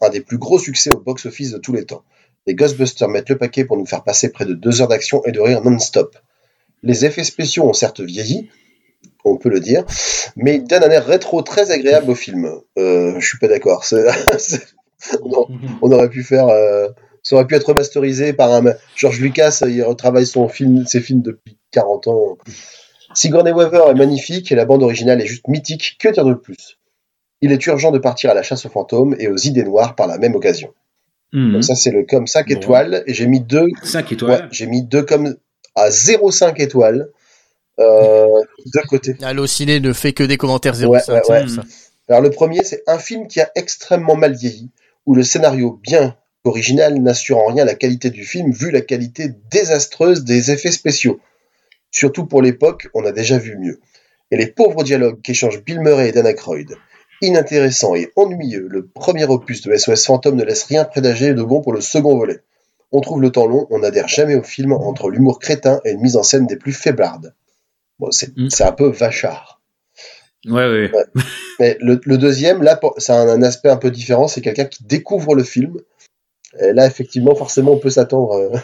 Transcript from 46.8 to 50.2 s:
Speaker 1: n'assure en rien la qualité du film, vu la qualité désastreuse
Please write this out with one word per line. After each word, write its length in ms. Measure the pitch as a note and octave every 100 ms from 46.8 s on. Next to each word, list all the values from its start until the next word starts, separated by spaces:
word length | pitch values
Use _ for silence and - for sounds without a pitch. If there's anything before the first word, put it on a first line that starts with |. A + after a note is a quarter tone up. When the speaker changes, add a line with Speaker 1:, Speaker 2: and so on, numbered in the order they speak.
| D3+ C#3+
Speaker 1:
n'assure 380 | B2 B2 - A#2
en 80 | A2
rien 180 | C3 B2+
la 100 | -
qualité 360 | B2+ B2 B2+
du 120 | G#2+
film, 280 | G2 F3+ D#3
vu 180 | A2+ E3
la 100 | C#3
qualité 480 | - A#2+ A#2+ C3+ D3+ G#2+ A2
désastreuse 720 | G3 F3+ D3 - - E3+ E3+